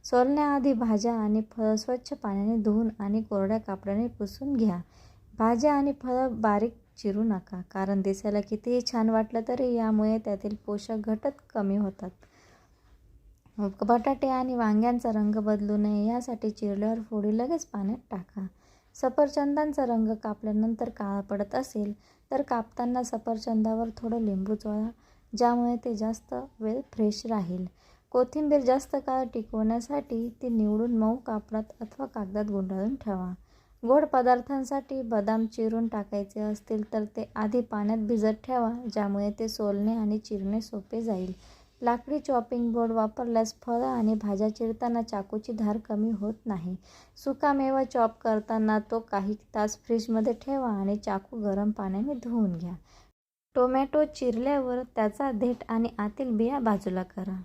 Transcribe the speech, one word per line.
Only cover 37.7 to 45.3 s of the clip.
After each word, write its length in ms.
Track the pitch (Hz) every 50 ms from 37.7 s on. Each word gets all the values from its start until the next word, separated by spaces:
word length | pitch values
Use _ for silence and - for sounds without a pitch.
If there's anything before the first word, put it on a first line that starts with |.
| - 208 208 208 220 226
भिजत 360 | 214 208 233 220 208 214 220 220 -
ठेवा, 280 | - 254 247 233 220 233 240 254 233 -
ज्यामुळे 380 | 214 208 202 196 202 202 208 208 -
ते 80 | 226 220
सोलणे 480 | 220 - 220 208 202 202 208 214 226
आणि 220 | 233 220 208 208 214
चिरणे 440 | 214 - 214 202 190 196 202 220
सोपे 400 | 214 - - 208 196 _ - 226
जाईल. 320 | 233 226 208 185 185 185 190 - - - - - - _ _ _
लाकडी 380 | 254 240 240 240 240 - 285 302
चॉपिंग 520 | - - 269 240 226 233 254 240 240 233 226
बोर्ड 180 | 233 233 226
वापरल्यास 600 | 226 226 214 214 214 - 247 233 233 226 226 220 - _
फळं 240 | - - 233 233 247
आणि 280 | 262 254 240 220 214 220
भाज्या 420 | 220 214 208 202 190 214 214 214
चिरताना 460 | - 233 226 220 220 - 240 233 233
चाकूची 520 | 226 233 - 202 196 196